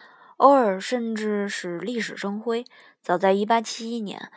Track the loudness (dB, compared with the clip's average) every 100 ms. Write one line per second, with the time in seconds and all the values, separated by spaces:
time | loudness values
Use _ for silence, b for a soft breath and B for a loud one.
0 | B B B B 6 6 4 0 -2 -4
1 | -2 -4 -2 -2 -4 -6 -8 -6 -6 -4
2 | -6 -6 -6 -6 -4 -4 -6 B B B
3 | -2 2 4 4 2 2 0 -8 -8 -6
4 | -8 -10 -14